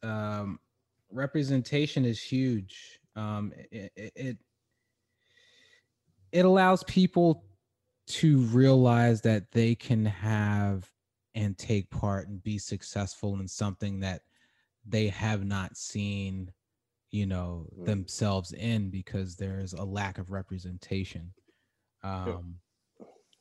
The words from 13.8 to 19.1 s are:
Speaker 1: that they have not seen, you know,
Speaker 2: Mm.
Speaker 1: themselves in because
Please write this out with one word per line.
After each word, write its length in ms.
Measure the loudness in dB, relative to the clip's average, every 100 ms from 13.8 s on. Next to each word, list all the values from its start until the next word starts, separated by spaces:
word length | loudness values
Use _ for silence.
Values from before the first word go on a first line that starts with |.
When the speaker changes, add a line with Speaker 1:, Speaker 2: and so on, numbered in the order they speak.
| -6 -4
Speaker 1:
that 220 | -6 -6 _ _ _ _ _ _ -4
they 220 | 0 0
have 360 | 0 -2 -2
not 320 | -2 -4 -6 -10
seen, 760 | -10 -6 -4 -4 -6 -8 -10 -16 _ _ _ _ -8
you 160 | -4 -2
know, 420 | -2 -4 -8 -12
Speaker 2:
Mm. 120 | -8
Speaker 1:
themselves 680 | -2 -2 -4 -2 0 0 -4
in 380 | -6 -2 -2 -2
because 460 | -6 -6